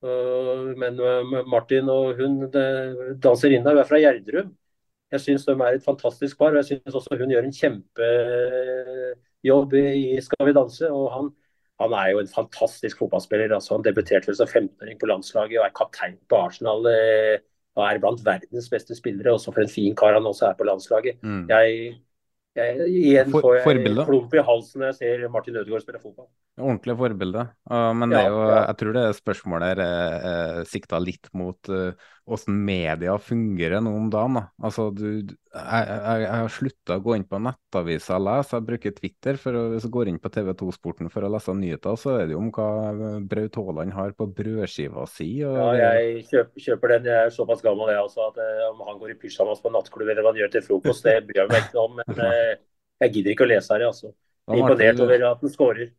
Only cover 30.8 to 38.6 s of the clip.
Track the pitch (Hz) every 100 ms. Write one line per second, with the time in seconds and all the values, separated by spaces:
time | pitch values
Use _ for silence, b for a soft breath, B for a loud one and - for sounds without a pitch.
30.8 | - 82 90 92 - 95 90 92 - 95
31.8 | 92 90 b b - 110 - 101 101 95
32.8 | 82 82 87 101 - 117 110 95 82 95
33.8 | 113 107 110 107 120 123 104 _ 113 110
34.8 | 107 101 107 107 101 98 _ - - 113
35.8 | 104 104 110 113 107 113 113 - 131 -
36.8 | - 90 104 113 95 98 117 135 _ 95
37.8 | 85 80 - 92 98 127 139 120